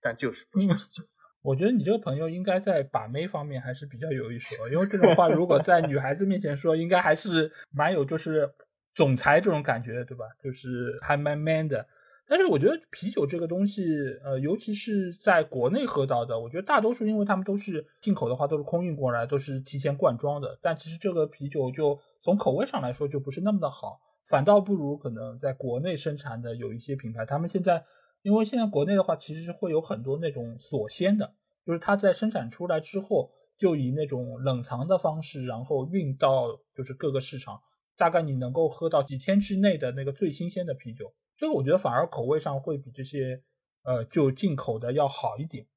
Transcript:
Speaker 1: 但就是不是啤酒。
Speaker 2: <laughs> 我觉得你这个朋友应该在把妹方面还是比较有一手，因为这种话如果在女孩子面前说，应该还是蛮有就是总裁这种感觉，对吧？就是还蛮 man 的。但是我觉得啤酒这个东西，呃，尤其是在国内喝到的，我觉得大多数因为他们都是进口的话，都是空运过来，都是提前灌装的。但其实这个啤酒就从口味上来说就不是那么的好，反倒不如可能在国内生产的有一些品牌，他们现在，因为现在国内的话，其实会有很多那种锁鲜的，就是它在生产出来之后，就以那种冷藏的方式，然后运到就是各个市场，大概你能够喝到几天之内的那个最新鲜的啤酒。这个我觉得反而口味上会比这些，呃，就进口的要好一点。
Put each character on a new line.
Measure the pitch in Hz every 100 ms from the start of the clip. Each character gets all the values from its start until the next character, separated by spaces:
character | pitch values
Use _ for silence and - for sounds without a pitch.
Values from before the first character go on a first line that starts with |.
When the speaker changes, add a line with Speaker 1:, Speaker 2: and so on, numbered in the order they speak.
Speaker 1:
但 | 120 117
就 | 123
是 | - -
不 | 196
是 | 196
啤 |
酒。 | 170 - - - _ _
Speaker 2:
<laughs> | _
我 | 135 135
觉 |
得 | 196
你 | 247
这 | 147
个 | 220
朋 | 196 139
友 | 165
应 | 175
该 | 185 185
在 | 202 165
把 | 139 127 107
妹 | 131 175
方 | 170 147
面 | 131
还 | 123
是 | 131 143
比 | 123
较 | 156
有 | 135 117
一 | 120
手， | - - 113
因 | 151
为 | 196
这 | 196
种 | 190
话 | 165 170
如 | 170 175
果 | 147
在 | - 175
女 | 156 139
孩 | 131 151
子 | 196
面 | 185
前 | 151 143
说， | 165 160
应 | 170
该 | 180
还 | 170
是 | 156 208 165 156 - -
蛮 | 139 151
有 | 185
就 | 139 160
是 | 165 156 143 - _ _ _ -
总 | 147 127
裁 | - 151
这 | 202
种 | 156
感 | 139 117
觉， | 120 117 123
对 | 120
吧？ | 110 -
就 | 139
是 | 127 131 123 120 -
还 | - 147
蛮 | 147 147
man | 156 160 160
的。 | 123 - _ _ _ _
但 | 320
是 | 370
我 | 156
觉 | 175
得 | 320 _
啤 | - 180
酒 | - 139
这 | 170
个 | 165
东 | 175 202
西， | 208 175 151 135 -
呃， | 139 135
尤 | 139 208
其 | -
是 | 208 226 208 185
在 | 170 - 175
国 | 156 131 120
内 | 220 262
喝 | - 135
到 | 123 120
的， | 113
我 | 117
觉 | 156
得 |
大 | 202 285
多 | 220
数 | 247 214
因 | 220
为 |
他 | 202 190
们 | 190
都 | 202
是 | 202 160 147 _
进 | - 185
口 | 117
的 | 127
话， | 147
都 | 156
是 |
空 | 143 170
运 | 180 147
过 | 131
来， | 120 120
都 | 139
是 | 139 135
提 | 131 143
前 | 143 139
灌 | 165 120
装 | 143 147
的。 | 135 -
但 | 175 160
其 | 160
实 | 165
这 | 202
个 | 170 151
啤 | - 139
酒 | 147 127
就 | 135 151 143 _ _
从 | - 202
口 | -
味 | 139 269
上 | 247
来 | 123
说 | 123 143
就 | 139
不 | 139
是 | 139
那 | 190
么 | 202
的 | 151
好， | - - - _ _ -
反 | 147
倒 | 151 208
不 | 196
如 | 196 143 147
可 | 139
能 | 113 110 113
在 | 139
国 | 131 131 120
内 | 175 156
生 | 160 147
产 | 143 117
的 | 117 117
有 | 120
一 | 117
些 | 127 135
品 | 113
牌， | 113 110
他 | 143
们 | 175
现 | 196
在， | 180 170 - _ _ _
因 | 202
为 | 214
现 | 220 247
在 | 220
国 | 160 151
内 | 202
的 |
话， | 185 160
其 | - 156
实 | 170
会 | 170 185
有 | 156
很 | 160 135
多 | 123 143
那 | 165
种 | 135 117 117
锁 | - 139 107
鲜 | - 180 208
的， | - _ _ _
就 | -
是 | 170
它 | - 202
在 | 202
生 | 180 214
产 | 220 117
出 | - 175
来 | 160
之 | 156 196
后， | 190 180 127 _ _ _
就 | 190 156
以 | 127
那 | 139 147
种 | 131 123 120
冷 | 135 123
藏 | 117 123 147
的 | 190
方 | 170 156
式， | 147 147 127
然 | 113
后 | 127 143 135
运 | 190 151 131
到 | 143 135 120 110 _ -
就 |
是 | 127
各 | 131 151
个 | 135
市 | 131 135
场， | - 101 _ _ _ _
大 | 170
概 | 170
你 | 156 131
能 | 127
够 | 131 160
喝 | - 165
到 | 156
几 | 139 135
天 | - 202
之 | 202 190
内 | 202 160
的 | 135
那 | 131
个 | 135
最 | 139 180
新 | 147 170
鲜 | 185 175
的 |
啤 | 131 117
酒。 | 113 101 _ _ _
这 | 311
个 |
我 | 269
觉 | 131
得 | 180
反 | 160
而 | 120 165
口 | -
味 | 120 151
上 | 151 139
会 | 139 147
比 | 131
这 | 127
些， | 135 143 127 127 _ _ _ _
呃， | 131 127 117
就 | - 139
进 | 131 196 139
口 | - 110
的 | 120
要 | 139 139
好 | - 117 110
一 |
点。 | 160 - -